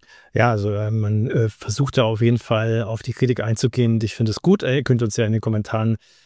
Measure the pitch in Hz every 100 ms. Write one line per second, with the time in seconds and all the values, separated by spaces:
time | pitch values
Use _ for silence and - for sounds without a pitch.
0 | _ - _ - 117 110 101 104 107 110
1 | 104 107 123 147 110 - - 104 139 -
2 | 110 110 117 120 - 110 113 113 110 113
3 | - - 123 120 107 110 120 123 117 113
4 | 110 - 113 101 175 202 - 135 - 123
5 | 117 - 110 110 113 107 104 110 110 110
6 | _ _